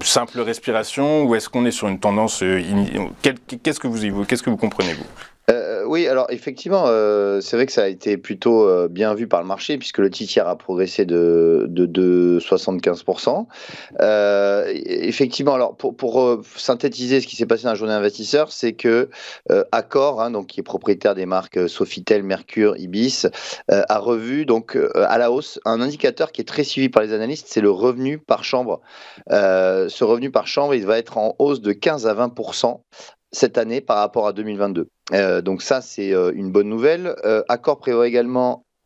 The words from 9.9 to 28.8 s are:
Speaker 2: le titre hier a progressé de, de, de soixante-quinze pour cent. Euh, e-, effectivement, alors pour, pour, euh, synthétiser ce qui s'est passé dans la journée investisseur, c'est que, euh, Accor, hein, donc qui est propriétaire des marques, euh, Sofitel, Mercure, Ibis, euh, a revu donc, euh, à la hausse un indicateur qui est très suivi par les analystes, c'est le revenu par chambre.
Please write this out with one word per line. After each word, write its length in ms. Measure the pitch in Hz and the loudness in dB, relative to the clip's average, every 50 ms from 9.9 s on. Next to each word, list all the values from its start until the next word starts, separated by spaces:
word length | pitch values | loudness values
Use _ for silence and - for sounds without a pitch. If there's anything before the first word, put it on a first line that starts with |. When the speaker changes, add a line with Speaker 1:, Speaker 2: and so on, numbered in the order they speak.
| - - | -2 2
Speaker 2:
le 140 | 139 131 | 2 2
titre 200 | 131 - 117 95 - | 2 -2 -8 -2 0
hier 120 | - - 85 | 0 2 0
a 80 | 87 | -2
progressé 500 | 82 - - 92 90 95 90 - - 101 | -4 -4 -6 -2 -2 -2 -2 0 -2 -2
de, 600 | 87 85 85 85 85 85 82 82 82 82 80 53 85 | 0 2 2 4 4 4 4 4 4 4 2 2 0
de, 200 | 87 87 90 85 | 0 0 0 0
de 500 | 82 92 92 90 90 90 87 87 87 87 | 2 2 2 4 4 4 4 4 2 2
soixante-quinze 640 | - - 98 92 - - 95 87 - 92 87 85 | 2 0 0 0 0 -2 -4 -2 0 -2 -2 -2
pour 180 | - - 90 - | -2 -4 -4 -2
cent. 280 | - - 131 180 233 - - - - - - - - - - - | 0 -2 -2 -2 -4 -8 -12 -20 -20 -18 -18 -18 -20 -10 -2 2
Euh, 680 | - 107 107 104 104 101 101 101 101 101 101 101 - 92 | 2 4 4 4 2 2 2 2 2 2 2 0 0 -2
e-, 140 | 98 73 - | -4 -6 -6
effectivement, 680 | - - 80 82 95 113 - 139 123 - - 143 143 135 | -6 -4 -2 -2 -2 0 0 0 0 0 -2 0 0 2
alors 200 | 127 123 - - | 2 0 -2 -2
pour, 220 | - - 127 113 - | -4 -6 -6 -6 -4
pour, 240 | 135 120 113 127 | -4 0 2 2
euh, 220 | 127 123 120 110 107 - - | 4 2 2 0 -4 -12 -16
synthétiser 640 | - - - 131 117 - 139 117 - 123 123 135 135 | -10 -2 -2 -2 0 0 -4 -4 -4 -2 0 0 0
ce 60 | 123 | 0
qui 100 | - - | -2 -4
s'est 120 | - - 117 | -4 0 0
passé 160 | 117 113 117 | 0 0 0
dans 60 | 123 | -2
la 60 | 110 | -2
journée 200 | 101 110 110 107 | -2 -2 -2 0
investisseur, 560 | 107 101 104 101 - 110 101 - 147 151 151 | 0 0 0 -2 -2 -6 0 2 2 2 2
c'est 220 | - - - 117 107 | -2 -4 -4 -4 -4
que, 360 | - - 120 113 120 127 135 - - - - - - - - | 0 2 2 4 4 2 0 -4 -14 -18 -18 -18 -10 -2 2
euh, 140 | - 98 98 - | 2 2 2 2
Accor, 500 | - 113 110 - - 139 135 147 135 110 | 0 -2 -2 0 0 2 2 2 0 0
hein, 80 | 113 120 | -2 -2
donc 160 | 117 104 95 | -4 -6 -8
qui 140 | 90 - - | -8 -10 -10
est 40 | 95 | -10
propriétaire 520 | - - 95 - - 101 92 - 104 98 | -6 -6 -6 0 0 -2 2 2 0 0
des 100 | 95 92 | 0 -2
marques, 320 | 90 92 92 90 - - 92 | -2 -2 -2 -2 -2 -2 -2
euh, 100 | 90 85 | -2 -2
Sofitel, 540 | - - 101 - - - 90 - 110 104 | 0 -2 -4 -4 -4 -8 0 2 2 2
Mercure, 560 | 98 98 98 - - - - 110 107 104 98 - | 2 -2 -4 -6 -6 -8 -2 2 2 2 2 0
Ibis, 480 | 92 90 90 104 117 131 131 - - 90 - - - - - - - - | -6 -6 -2 0 0 0 0 0 0 -2 -2 -2 -14 -12 -14 -8 0 2
euh, 100 | 98 101 - - | 2 2 4 2
a 80 | 107 107 | 0 0
revu 480 | 101 120 120 110 110 120 131 147 156 | 0 0 -2 -2 -2 -4 -4 -4 0
donc, 300 | 135 117 113 113 - - | 2 2 0 0 -2 -2
euh, 160 | 131 143 - - | 0 0 0 2
à 240 | - 101 - - 117 | 2 2 4 4 2
la 140 | 120 117 | 2 2
hausse 280 | 120 135 151 - - - - | 0 -2 -4 -6 -12 -8 -4
un 160 | 104 113 113 | -2 -2 0
indicateur 500 | 123 139 147 147 - 135 120 - 160 - | -2 -4 -4 0 0 0 0 0 -4 -4
qui 100 | - - | -4 -8
est 60 | 117 - | -10 -8
très 160 | - - 147 | -4 -4 -4
suivi 260 | 139 - 139 135 131 | -4 -2 0 0 4
par 120 | 123 110 | 4 4
les 100 | 107 107 | 2 2
analystes, 360 | 110 107 110 120 147 - - - | -2 -4 -4 -4 -6 -8 -10 -4
c'est 120 | - 113 | -2 2
le 100 | 104 101 | 4 4
revenu 480 | 98 92 107 127 123 123 131 135 147 156 | 4 4 2 0 0 0 -4 -6 -6 -6
par 240 | _ - 113 104 - | _ -2 -2 -2 -2
chambre. 380 | - - 127 127 113 90 - | -2 -2 -2 -2 -2 -6 -8